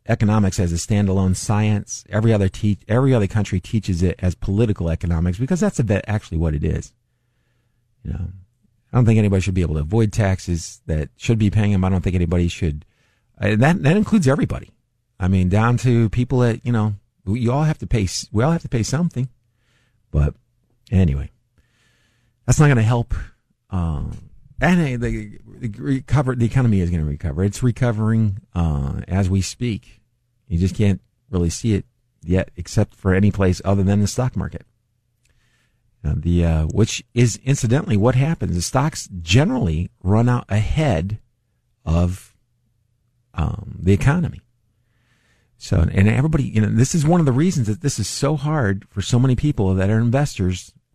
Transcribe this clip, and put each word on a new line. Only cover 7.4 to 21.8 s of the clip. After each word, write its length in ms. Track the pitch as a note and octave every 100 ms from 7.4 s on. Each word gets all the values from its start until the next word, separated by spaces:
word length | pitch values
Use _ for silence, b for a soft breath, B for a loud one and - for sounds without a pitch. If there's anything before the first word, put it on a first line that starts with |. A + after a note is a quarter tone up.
| _ _ _ _ _ _
You 80 | -
know, 160 | - F2 - - _ _ _ _
I 60 | A#2+
don't 80 | A2+
think 120 | A2
anybody 240 | G#2 F#2+
should 120 | F2+
be 80 | F#2
able 140 | E2 D2+
to 60 |
avoid 300 | D2 A2 A2
taxes 720 | - G2+ F#2 - F2 - - -
that 220 | D#2 D2+ _
should 240 | - A2+
be 100 | G#2+
paying 220 | G#2+ G#2
them. 140 | G2+ F#2
I 40 |
don't 120 | F#2+
think 140 | F#2+ F2+
anybody 340 | E2+ F2+ E2+
should. 360 | - F2 D2+ - _ _ _ _ -
Uh, 160 | G2+ G#2+
that, 260 | C3+ F3
that 120 | - G3
includes 320 | A3 A3 C3
everybody. 440 | C#3+ - B1 - _ _ _ _ -
I 100 | F#2
mean, 180 | F#2+ F#2
down 300 | G2+ A2+ B2
to 320 | B2+ A#2 A2+
people 300 | A#2+ B2 B2+
that, 260 | A#2+ A2+ B2
you 80 |
know, 220 | A#2 G#2+ G2+ _ _
we, 160 | - A2+
you 120 | A#2
all 120 | C3+
have 140 | D#3 -
to 80 | F#2
pay 160 | B2
s-, 240 | F2+ - -
we 120 | G2+
all 80 | C3
have 120 | E3
to 60 | -
pay 140 | B2
something. 460 | G#2 C3 F3 - B2+ _ _ _ _ _ _ _ _
But 240 | D2 D2 - _ _ _ _ _
anyway, 400 | F#2 F2+ C#2 C#2 _ _ _ _ _